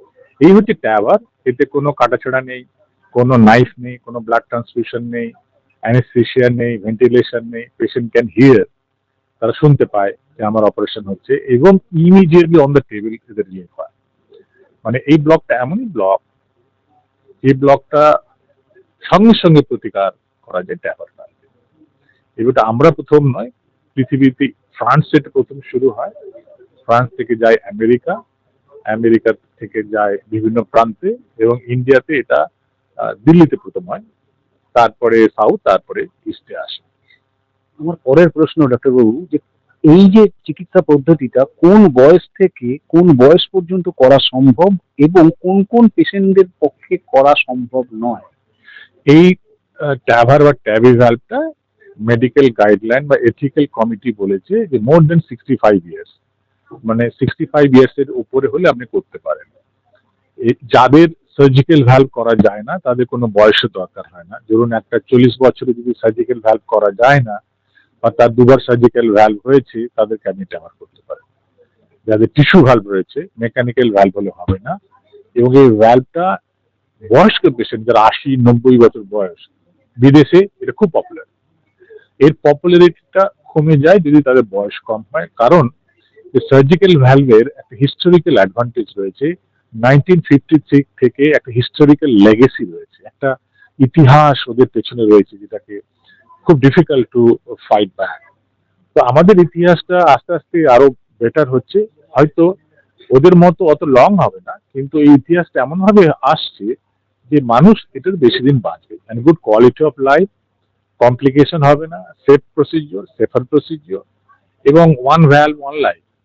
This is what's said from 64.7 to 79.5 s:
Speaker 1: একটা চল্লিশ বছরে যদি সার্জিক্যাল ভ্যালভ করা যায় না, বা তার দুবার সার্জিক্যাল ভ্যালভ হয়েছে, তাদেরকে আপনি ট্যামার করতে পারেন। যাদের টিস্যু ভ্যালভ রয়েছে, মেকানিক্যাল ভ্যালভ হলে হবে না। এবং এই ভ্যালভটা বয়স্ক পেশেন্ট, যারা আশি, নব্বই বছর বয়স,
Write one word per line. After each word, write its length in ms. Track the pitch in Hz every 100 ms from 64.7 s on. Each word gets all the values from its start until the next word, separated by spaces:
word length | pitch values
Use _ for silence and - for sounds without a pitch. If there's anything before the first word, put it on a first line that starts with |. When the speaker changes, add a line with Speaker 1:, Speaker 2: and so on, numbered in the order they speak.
Speaker 1:
একটা 260 | 113 - 117
চল্লিশ 360 | - 123 127 123
বছরে 320 | 127 - 131
যদি 200 | 120 120 117
সার্জিক্যাল 400 | 113 110 117 120
ভ্যালভ 200 | 110 110 -
করা 240 | 107 101
যায় 300 | 98 123 143
না, 180 | 113 104 - _ _ _ _ _
বা 80 | 117
তার 180 | - 120
দুবার 300 | 113 123 131
সার্জিক্যাল 540 | - 120 120 123 117
ভ্যালভ 260 | 104 107 104
হয়েছে, 420 | 127 135 - 113 120 -
তাদেরকে 320 | 107 110 98
আপনি 160 | 95
ট্যামার 260 | 92 - - _
করতে 240 | - _ _
পারেন। 260 | - _ _ _ _ _ _ _ _ -
যাদের 220 | 107 113
টিস্যু 340 | - 143 190
ভ্যালভ 260 | 131 117 101
রয়েছে, 380 | 98 92 139 190 113
মেকানিক্যাল 520 | 117 131 123 120 120
ভ্যালভ 260 | 98 98 98
হলে 140 | 98
হবে 240 | - - 95
না। 200 | 113 196 _ _ _ _ _
এবং 220 | 120 123 135
এই 220 | 135 107
ভ্যালভটা 580 | 113 127 127 165 180 - _ _ _ _ _ _ 101
বয়স্ক 440 | 127 208 - 165 120
পেশেন্ট, 300 | 110 110 110
যারা 140 | 113
আশি, 360 | 110 - 143 131
নব্বই 420 | 120 120 127 120
বছর 240 | 113 113 98
বয়স, 380 | 104 92 - _